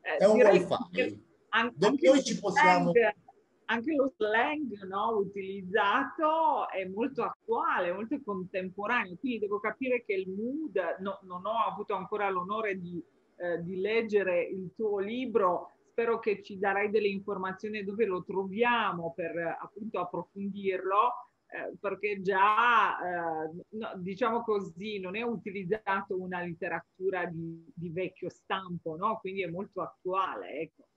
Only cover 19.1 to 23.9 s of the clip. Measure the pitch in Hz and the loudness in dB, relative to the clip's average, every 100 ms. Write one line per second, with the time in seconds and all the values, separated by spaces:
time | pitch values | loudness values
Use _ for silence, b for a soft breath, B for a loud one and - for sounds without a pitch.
19.1 | - 165 160 165 - 165 202 220 190 180 | -4 -4 -2 -4 -6 -10 -10 -6 -4 -4
20.1 | 170 170 196 202 196 196 185 185 202 233 | -6 -8 -8 -6 -2 -2 -2 2 2 2
21.1 | - - _ _ - 156 - 202 190 208 | 0 -12 _ _ -8 -8 -6 -6 -4 -4
22.1 | 202 185 190 202 214 240 226 190 - 180 | -2 0 4 6 6 6 6 4 0 -4
23.1 | 175 170 160 156 170 - 220 220 | -2 -2 -2 -4 -8 -12 -8 -8